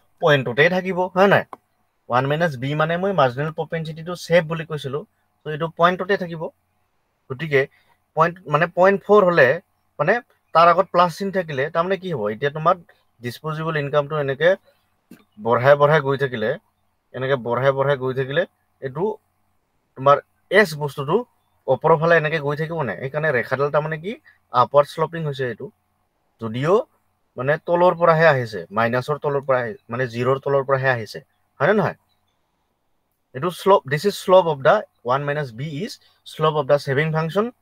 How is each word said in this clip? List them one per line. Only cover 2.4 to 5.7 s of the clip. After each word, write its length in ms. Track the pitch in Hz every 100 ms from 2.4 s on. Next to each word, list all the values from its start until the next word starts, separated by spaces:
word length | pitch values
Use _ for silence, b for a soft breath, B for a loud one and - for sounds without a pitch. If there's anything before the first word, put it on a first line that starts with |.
| 170 123
বি 140 | 135
মানে 200 | 151 156 175
মই 160 | 196
marginal 400 | 180 131 123 160
প্ৰপেনচিটিটো 640 | 156 156 165 160 160 165 175
ছেফ 260 | - 170 156
বুলি 200 | 160 156
কৈছিলো, 340 | 151 139 147 214 _ _ _ 151
ত' 0 |
এইটো 180 | 151 165